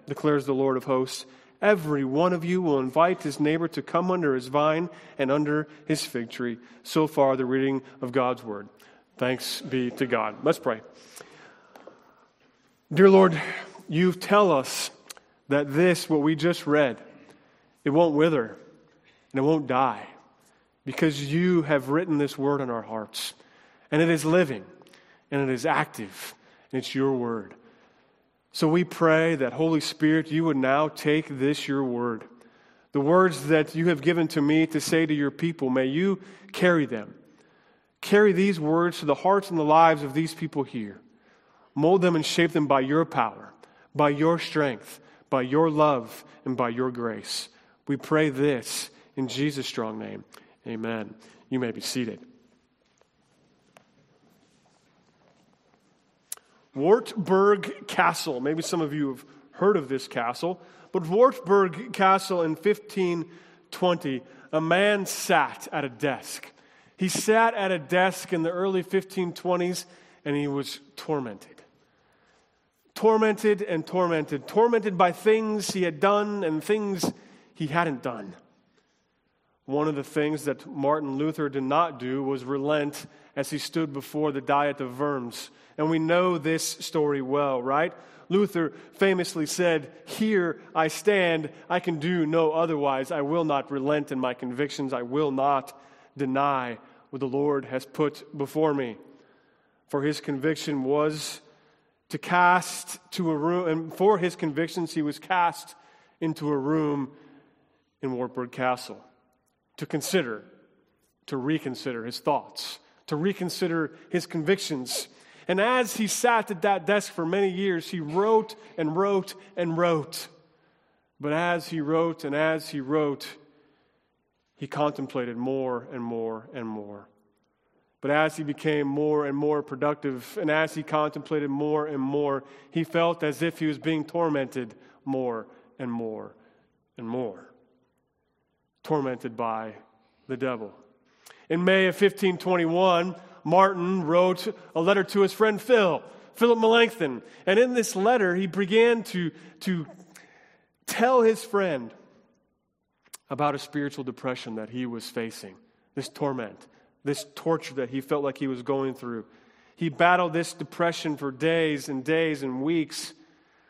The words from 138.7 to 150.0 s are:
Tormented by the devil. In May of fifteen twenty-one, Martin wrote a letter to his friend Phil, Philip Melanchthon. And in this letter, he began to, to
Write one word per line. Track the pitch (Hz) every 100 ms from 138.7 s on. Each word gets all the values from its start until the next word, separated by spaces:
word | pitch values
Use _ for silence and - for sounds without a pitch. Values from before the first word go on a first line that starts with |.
| _
Tormented | - 156 135 123 123 113
by | 117 110 110 107 - _ _ _ -
the | 127
devil. | 131 120 104 - _ _ _ _ - - -
In | 170
May | 180 190 190
of |
fifteen | 175 196 - 190 175
twenty-one, | 180 180 165 170 185 175 180 170 - -
Martin | 151 175 196 180 175 190
wrote | 156 175 185 180 220 - -
a | 160
letter | 170 196
to | 190 202
his | 190
friend | - 220 208
Phil, | - 240 190 147 - - -
Philip | - 233 233
Melanchthon. | 220 233 233 233 151 117 - - -
And | 202
in | 247
this | 247 214
letter, | 190 208 247 190
he | 180 190
began | 180 190 220 233 233
to, | - 180 165 - - -
to | - 175 151 -